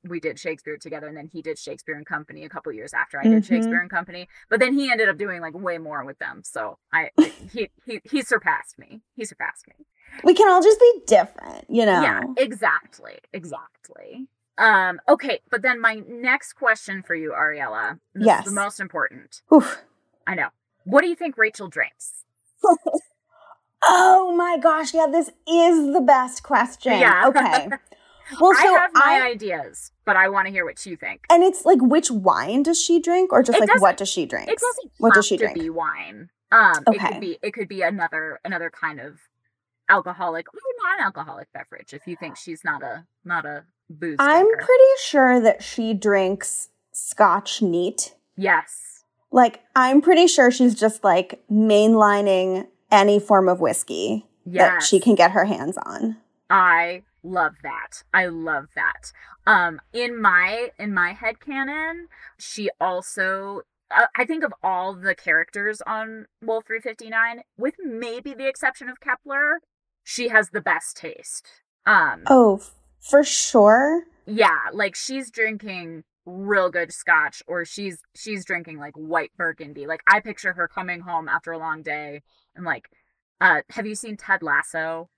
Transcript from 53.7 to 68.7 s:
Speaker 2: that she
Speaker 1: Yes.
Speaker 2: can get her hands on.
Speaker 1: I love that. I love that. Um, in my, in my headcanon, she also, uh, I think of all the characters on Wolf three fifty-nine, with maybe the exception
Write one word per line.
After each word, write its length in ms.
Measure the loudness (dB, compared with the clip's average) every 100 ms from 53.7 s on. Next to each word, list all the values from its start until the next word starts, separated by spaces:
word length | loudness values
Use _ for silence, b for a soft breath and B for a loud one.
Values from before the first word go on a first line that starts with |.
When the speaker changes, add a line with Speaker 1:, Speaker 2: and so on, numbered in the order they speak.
| -2 -6 -6 -4 -6 -8 _
Speaker 2:
that 380 | -12 2 2 4
she 140 | 2 2
Speaker 1:
Yes. 80 |
Speaker 2:
can 100 | 4
get 160 | 4 4
her 160 | 4 0
hands 320 | -2 -6 -8
on. 400 | -12 -8 -8 -8 _ _ _
Speaker 1:
I 520 | 2 2 2 -2 -8 _ _
love 340 | -8 -4 -4 _
that. 420 | -16 -14 -14 -18 _
I 120 | -2 -2
love 400 | -6 -8 -8 -8
that. 380 | -8 -6 -8 -16 _ b b 0
Um, 340 | 2 2 -6 _
in 260 | -8 -8 0
my, 480 | 2 2 0 -2 -8 _
in 160 | -6
my 180 | -2 -4
headcanon, 920 | -4 -8 -8 -12 -8 -8 -6 -8 -10 -16 b b b
she 320 | -16 -8 -8 -4
also, 840 | -4 -4 -8 -6 -4 -4 -8 -14 -16 _ _
uh, 160 | 0 0 0
I 80 |
think 180 | -4 -4
of 100 | -6 -6
all 320 | -6 -4 -6
the 200 | -8 -6
characters 680 | -6 -2 -2 -2 -6 -8 -8 -8
on 400 | -8 -10 -16 -20 _
Wolf 240 | -6 -6 -6
three 140 | -10
fifty-nine, 640 | -10 -14 -8 -4 -4 -6 -18 _
with 160 | -8 -6
maybe 480 | -12 -10 -10 -10 -12
the 160 | -8 -8
exception 400 | -4 -8